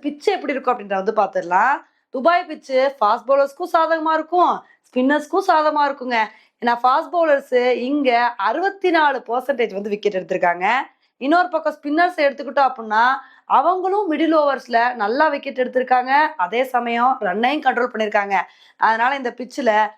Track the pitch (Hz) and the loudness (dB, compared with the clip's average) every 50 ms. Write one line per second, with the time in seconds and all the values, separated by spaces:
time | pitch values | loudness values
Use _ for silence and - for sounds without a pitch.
0 | - 294 294 - - 415 381 - 285 294 269 262 247 254 233 208 202 196 196 190 | -8 -8 -8 -4 -2 -2 -2 -2 -2 -6 -6 -2 -2 -2 -2 -2 -4 -6 -4 -4
1 | 190 220 214 220 196 190 - 185 165 170 180 190 226 269 294 330 - _ _ _ | -2 -2 0 0 -2 -2 -2 -6 -2 0 2 2 2 2 0 -2 -6 _ _ _
2 | _ _ - 220 240 330 349 359 359 311 302 - - - 262 254 262 277 277 - | _ _ -8 -2 2 2 2 2 0 -4 -10 -14 -8 -2 0 0 0 0 0 0
3 | 214 208 233 233 208 247 277 277 277 277 - - 359 339 - 330 320 320 330 320 | 0 0 0 0 0 2 2 2 2 0 -2 -8 -4 -2 0 0 2 2 0 0
4 | 311 320 320 320 311 - 339 359 339 277 220 - - _ _ _ _ _ - 254 | 0 0 0 -2 -2 0 2 2 4 2 2 -2 -6 _ _ _ _ _ -2 0
5 | 254 269 294 294 294 - 330 392 381 381 330 311 302 302 302 294 285 285 277 - | 2 2 2 0 0 -2 -2 0 2 2 2 2 2 2 0 0 0 -2 -2 -6
6 | 247 254 240 226 214 208 - _ _ _ _ _ - 233 240 233 247 254 269 320 | -6 -4 -2 -2 -2 -4 -6 _ _ _ _ _ -2 -2 0 2 2 2 2 2
7 | 320 277 330 339 330 311 285 277 269 - 254 247 247 254 240 - 240 262 285 294 | 0 -2 0 0 2 2 2 0 0 0 0 2 2 2 0 0 -2 -2 -2 0
8 | 269 254 233 233 240 233 - - 196 214 240 320 370 392 392 - - 359 330 330 | 2 2 2 2 2 0 -2 -2 -2 -2 -2 -2 -2 -4 -2 -2 0 0 2 2
9 | 302 285 269 233 220 - 233 262 262 - 269 240 233 190 190 196 208 220 208 208 | 2 2 0 -2 -6 -6 -6 -4 -4 -4 -2 -2 -4 -4 -4 -6 -6 -6 -6 -4
10 | - 202 185 185 180 165 185 175 180 175 175 175 185 208 240 269 320 - _ _ | -2 -2 -2 -4 -4 -4 -2 0 0 0 0 0 -2 -2 -2 -2 -4 -8 _ _
11 | _ _ _ - 240 277 330 359 359 359 330 311 311 302 302 - - 294 294 330 | _ _ _ -6 -2 2 2 2 2 0 -4 -4 -4 -6 -6 -6 -6 -4 0 0
12 | 349 349 359 320 285 277 247 214 - 277 240 285 269 254 - 226 226 220 214 220 | 0 0 0 0 0 0 -2 -4 -8 -4 0 0 0 0 0 -4 -6 -2 0 2
13 | 240 254 262 262 - - _ _ _ - 202 247 285 339 381 370 359 370 392 415 | 2 2 0 -2 -6 -14 _ _ _ 2 2 4 4 2 2 0 0 -2 0 0
14 | 415 339 302 277 330 311 320 311 294 277 269 247 - 240 240 233 240 247 247 233 | 0 -2 -2 0 0 2 2 2 2 2 0 -2 -2 -2 0 2 2 0 0 -2
15 | 202 208 233 285 311 311 285 277 - 277 - 254 247 240 247 254 247 - 254 254 | -2 -2 0 2 2 2 0 -2 -6 -6 -4 -4 -4 -2 -2 -2 0 2 2 2
16 | 254 262 269 294 311 302 - - 180 175 220 240 262 262 254 240 240 233 233 233 | 2 2 2 2 2 2 0 -2 -4 -2 0 -2 -2 0 -2 -2 -2 -2 0 2
17 | 240 262 254 233 214 180 180 214 240 262 294 302 - 262 233 240 247 247 - 214 | 2 2 0 0 -2 -2 -2 0 0 0 0 0 0 0 0 0 -2 -2 -2 -4
18 | 220 208 214 208 202 196 196 180 - - _ _ _ _ _ - 185 214 226 226 | -2 0 0 0 0 0 -2 -2 -2 -4 _ _ _ _ _ 0 2 2 2 2
19 | 233 254 285 269 262 240 - - 254 247 - 294 254 226 208 214 214 208 - | 0 0 0 -2 -4 -8 -8 -8 -12 -10 -8 -2 0 2 2 2 2 0 -4